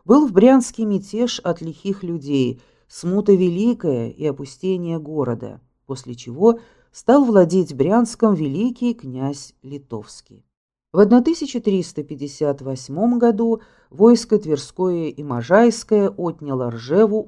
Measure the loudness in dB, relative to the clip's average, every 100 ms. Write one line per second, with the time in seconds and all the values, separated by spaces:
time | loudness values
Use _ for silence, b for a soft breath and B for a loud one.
0 | 2 4 4 4 6 6 2 -4 -4 -4
1 | -4 -4 -4 -4 -6 -6 -8 -10 -8 -8
2 | -6 -8 -4 0 0 -4 b b b -10
3 | -4 0 4 4 2 0 -2 -2 -2 -4
4 | -4 -6 -6 -6 -10 -8 -4 -4 -4 -8
5 | -6 -6 -4 -6 -10 -18 _ _ -14 -14
6 | -12 -16 -16 -2 0 0 B B B -8
7 | 2 2 4 4 4 2 -2 -2 0 0
8 | -2 0 0 0 -2 -4 -4 -4 -6 -6
9 | -10 -8 -8 -8 -14 _ -18 -18 -14 -14
10 | -14 -20 _ _ _ _ _ _ _ 2
11 | 6 6 4 -2 -6 -4 -2 -2 -4 -10
12 | -12 -12 -12 -4 -4 -4 -8 -10 -10 -4
13 | -2 2 2 2 -2 -2 b b b 4
14 | 6 6 2 -2 0 -4 -6 -6 -4 -4
15 | -6 -8 -8 -8 2 4 4 2 0 0
16 | 0 -2 -6 -8 -8 -6 -4 -8 -2 2
17 | 2 2